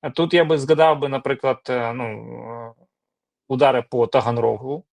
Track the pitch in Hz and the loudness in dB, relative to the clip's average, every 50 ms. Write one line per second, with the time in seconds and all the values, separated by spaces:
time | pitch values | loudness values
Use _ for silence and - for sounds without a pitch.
0 | - 147 - - 165 160 170 175 165 156 160 151 135 135 160 151 160 160 156 147 | -10 -8 -2 -2 -2 2 4 2 4 4 2 0 4 2 4 6 6 4 4 2
1 | 139 139 135 135 135 135 139 127 - 135 131 - _ - 127 123 120 117 117 127 | -2 -4 -4 -4 -4 -4 -4 -2 -2 -2 -2 -2 _ -6 -4 -4 -2 -4 -6 -6
2 | 123 113 107 107 113 113 117 117 117 113 117 117 117 117 113 _ _ _ _ _ | -8 -8 -8 -10 -12 -14 -14 -14 -14 -14 -14 -14 -16 -18 -20 _ _ _ _ _
3 | _ _ _ _ _ _ _ _ _ _ 135 127 143 139 131 123 113 _ - 123 | _ _ _ _ _ _ _ _ _ _ 0 4 4 4 4 2 -2 _ 0 0
4 | 117 113 - 135 113 117 117 117 113 113 113 107 123 131 143 160 - _ | 0 2 2 2 2 2 -2 0 0 0 0 -2 -6 -8 -10 -10 -10 _